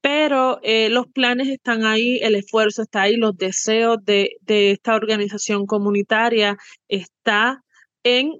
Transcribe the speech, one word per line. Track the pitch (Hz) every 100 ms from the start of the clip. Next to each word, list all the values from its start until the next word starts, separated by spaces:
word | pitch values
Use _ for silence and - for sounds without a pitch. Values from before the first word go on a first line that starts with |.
Pero, | 277 294 302 269 262 240
eh, | - 220 220
los | 240 247
planes | - 247 247 269
están | 269 - 226
ahí, | 220 220 240 247
el | 226 208
esfuerzo | 202 220 214 208
está | 220 208
ahí, | 196 233
los | 220 185
deseos | 190 - - 220 233 226 196
de, | 202 202 -
de | - 214 202
esta | 196 -
organización | 220 214 214 202 202 - 208 202
comunitaria | 214 202 202 202 220 233 226 208 202 - - _
está | 196 175 _ - 208 233 269 _ _ _ _
en | 247 247 285